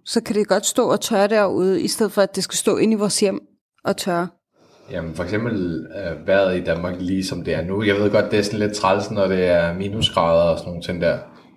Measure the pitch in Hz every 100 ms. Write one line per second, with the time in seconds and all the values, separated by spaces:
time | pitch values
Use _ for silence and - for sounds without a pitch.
0 | - 233 226 208 202 196 - - 202 202
1 | - 208 202 220 196 104 185 190 208 -
2 | 202 208 196 196 - - 220 107 214 214
3 | 208 - 196 196 - _ _ _ - 196
4 | 196 175 170 - _ _ _ _ - 85
5 | 82 80 87 107 120 101 87 80 - 101
6 | 90 76 82 95 95 90 82 85 90 90
7 | 92 95 92 87 85 80 87 101 107 101
8 | 104 104 - 107 101 107 104 - 95 101
9 | - 104 95 92 90 87 85 87 98 104
10 | - 92 85 82 85 80 87 85 - 87
11 | - - - - -